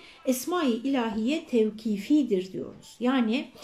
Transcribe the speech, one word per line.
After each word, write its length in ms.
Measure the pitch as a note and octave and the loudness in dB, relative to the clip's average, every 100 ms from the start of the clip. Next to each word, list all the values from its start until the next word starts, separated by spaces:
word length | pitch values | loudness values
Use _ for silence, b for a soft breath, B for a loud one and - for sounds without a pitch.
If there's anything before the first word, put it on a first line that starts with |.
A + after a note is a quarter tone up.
| B B - | B B -2
Esma-i 460 | B3+ - F4+ C#4+ | -2 -2 0 2
İlahiye 760 | A3 C4 C4+ A3+ G#3 A3 D#4+ - | 0 0 0 0 -2 0 -2 0
tevkifidir 1080 | B3 G#3+ G#3+ A3 G3+ - D4+ B3+ F#3+ F#3 | 2 2 0 -4 -4 2 2 4 0 -2
diyoruz. 420 | - - - - - | -8 -10 -14 -20 -4
Yani, 480 | A#3+ C4+ A3 B3 - B | 0 2 2 0 -4 B